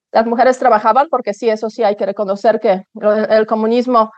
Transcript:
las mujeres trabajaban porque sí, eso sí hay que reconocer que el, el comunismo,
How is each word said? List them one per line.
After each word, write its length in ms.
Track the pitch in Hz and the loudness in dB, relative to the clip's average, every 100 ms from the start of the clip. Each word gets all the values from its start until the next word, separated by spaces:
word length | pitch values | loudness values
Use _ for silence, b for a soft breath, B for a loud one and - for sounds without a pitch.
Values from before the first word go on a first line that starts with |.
| _ | _
las 140 | 220 233 | -2 0
mujeres 320 | 233 247 254 | 2 2 2
trabajaban 480 | 262 214 220 226 294 | 2 2 2 0 0
porque 260 | 254 254 | -2 -4
sí, 140 | 202 233 | -4 -2
eso 220 | 214 220 | -2 -4
sí 120 | 226 | -2
hay 140 | 233 208 | -2 -2
que 100 | 196 | -4
reconocer 540 | 190 196 202 226 214 | -4 -6 0 0 0
que 240 | 226 190 - 220 | 0 -2 -4 -4
el, 260 | 208 214 214 | -2 0 0
el 160 | 220 214 | 0 0
comunismo, 640 | 220 220 240 240 240 214 | -2 0 0 2 0 0